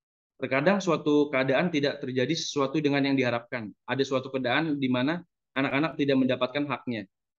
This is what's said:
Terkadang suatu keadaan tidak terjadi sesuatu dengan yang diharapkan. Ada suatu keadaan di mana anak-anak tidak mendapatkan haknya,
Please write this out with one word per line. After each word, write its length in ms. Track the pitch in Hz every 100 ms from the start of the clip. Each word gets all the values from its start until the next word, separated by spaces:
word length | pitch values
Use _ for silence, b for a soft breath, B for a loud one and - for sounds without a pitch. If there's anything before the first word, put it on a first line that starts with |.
| _ _ _ -
Terkadang 400 | 127 135 160 202
suatu 480 | 185 151 151 147 147
keadaan 400 | 131 135 131 180
tidak 320 | 156 139 -
terjadi 320 | 135 127 127
sesuatu 480 | 160 - 143 135 156
dengan 240 | 147 139 139
yang 80 |
diharapkan. 560 | 135 123 117 - 123 104 - -
Ada 160 | 127
suatu 240 | 135 131 131
keadaan 480 | 131 120 135 160
di 160 | 143 131
mana 320 | 123 135 175 - _ _
anak-anak 400 | 131 139 135 160
tidak 240 | 160 143 131
mendapatkan 480 | 127 123 127 147 147
haknya, 400 | 123 - 113 95 _ _